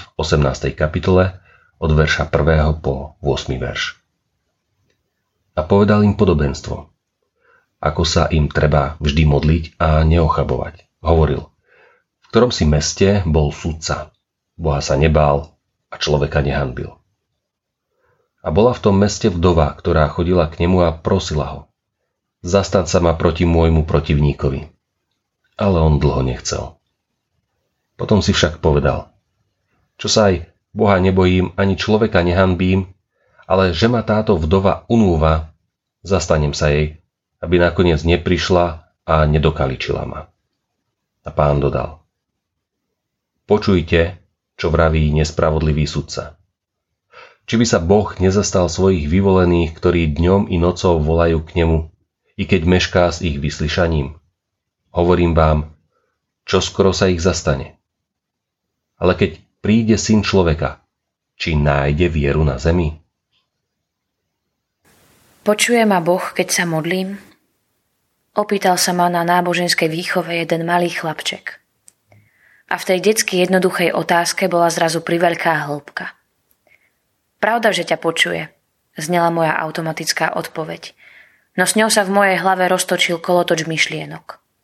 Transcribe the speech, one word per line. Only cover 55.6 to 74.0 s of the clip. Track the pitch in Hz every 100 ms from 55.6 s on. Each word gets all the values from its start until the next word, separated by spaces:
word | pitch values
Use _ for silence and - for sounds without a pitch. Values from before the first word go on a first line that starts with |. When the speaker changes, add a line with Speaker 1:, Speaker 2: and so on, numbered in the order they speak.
| 76 - _ _ _ _ _ _ -
Speaker 1:
čoskoro | 95 - - 95 90
sa | 95
ich | 87
zastane. | 90 80 - 69 - - _ _ _ _ _ _ _ _ _ _ _ -
Ale | 87 90
keď | 95 - _ _
príde | 98 113 110 101
Syn | - 107
človeka, | 98 98 85 76 67 - _ _ _ _ _ -
či | - 76
nájde | 73 71 71 73 87
vieru | 80 69 73 78
na | 64
zemi? | 82 87 78 78 _ _ _ _ _ _ _ _ _ _ _ _ _ _ _ _ _ _ _ _ _ _ _ _
Speaker 2:
Počuje | - 214 - 240
ma | 220 185
Boh, | 165 180
keď | - - 180
sa | -
modlím? | 175 160 165 185 190 196 - _ _ _ _ _ _ _ _ _ _ -
Opýtal | 208 196 190 180
sa | - 180
ma | 175
na | 175 170
náboženskej | 175 175 175 175 - 165
výchove | 160 175 185 170 170
jeden | 165 165
malý | 170 175 175
chlapček. | - 160 156 - - - - _ _ _ _ _ _ _ _ _ _ -
A | 185
v | -
tej | 185
detsky | 185 220 - 180
jednoduchej | 180 185 185 - 170
otázke | -